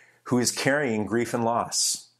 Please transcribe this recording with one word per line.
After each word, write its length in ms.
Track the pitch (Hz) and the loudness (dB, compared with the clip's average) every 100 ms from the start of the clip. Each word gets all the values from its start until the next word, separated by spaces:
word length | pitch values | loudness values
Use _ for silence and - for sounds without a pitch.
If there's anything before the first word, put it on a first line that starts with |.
| - _ | -20 _
who 140 | - 123 | 0 2
is 140 | 117 | 2
carrying 540 | - 143 143 143 110 101 | 0 0 2 0 0 0
grief 280 | 113 117 | 0 0
and 100 | 120 | 0
loss. 640 | 117 117 98 - - - - | 0 0 -2 -2 -2 -2 -10